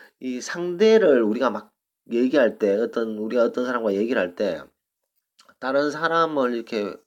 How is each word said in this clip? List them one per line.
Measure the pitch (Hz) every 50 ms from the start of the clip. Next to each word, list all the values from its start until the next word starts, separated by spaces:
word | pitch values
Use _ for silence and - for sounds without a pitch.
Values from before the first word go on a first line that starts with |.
| - - _ _
이 | - 127 127 123
상대를 | 113 - - 175 175 180 175 175 214 220 220 214 190 156 139 120 113
우리가 | 104 107 117 131 120
막 | 107 110 - _ _ _ _ _ _ _ _ -
얘기할 | 113 117 127 127 156 147 123 110 104
때, | - 107 101 98
어떤, | 107 117 113 - 123 113 113 110
우리가 | 107 107 110 110 123 117
어떤 | 113 - 127 127
사람과 | 127 123 120 113 107 98
얘기를 | 98 107 117 127 110
할 | 92 87 -
때 | - 104 95 82 76 67 - _ _ _ _ _ _ _ _ _ _ _ _ _ _ _ _ _ _
다른 | 127 127 135 139 147 147
사람을 | 143 151 165 160 165 165 165 156 156 143 127 123 120
이렇게 | 117 113 - 120 107 104 92 82 - _